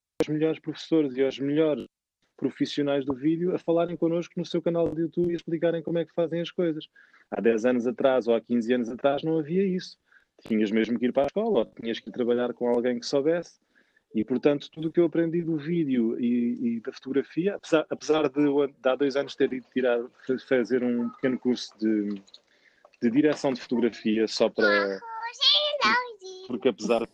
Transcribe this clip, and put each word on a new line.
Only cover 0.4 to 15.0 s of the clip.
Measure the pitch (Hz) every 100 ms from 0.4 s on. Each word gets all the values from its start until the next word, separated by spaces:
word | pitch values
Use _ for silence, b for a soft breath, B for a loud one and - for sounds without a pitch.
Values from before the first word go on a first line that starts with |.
| 156 156
professores | - 143 - 165 147 123
e |
aos | 135 127
melhores | 139 147 160 135 104 _ _ _ _ -
profissionais | 135 - 143 - 143 143 135
do | 131
vídeo | 147 165 175 147
a |
falarem | - 170 170 170
connosco | 165 170 170 -
no | 165
seu | 175
canal | 170 170 165
de | 156
YouTube | 165 175 175
e |
a | 170
explicarem | - 165 170 165
como | 156 170
é | 160
que |
fazem | - 165 165
as | 170
coisas. | - 175 156 - b b b b
Há | 101
dez | 101 113 120
anos | 123 120
atrás | 113 131 131 110
ou | 113
há |
quinze | - 120 113
anos | 123 117
atrás | 123 143 143
não | 160 160
havia | 147 180
isso. | 196 185 - - b b b _ -
Tinhas | 110 107
mesmo | 110 110 120
que | 123
ir |
para | -
a | 143
escola | - 226 196
ou | 107
tinhas | - 113 113
que | -
ir |
trabalhar | - 117 120 120
com | 120 120
alguém | 120 120 120
que | -
soubesse. | 143 143 175 170 _ _ _ _ _ _
E, | 110 107
portanto, | 123 151 147 -
tudo | - 160
o |
que |
eu | 156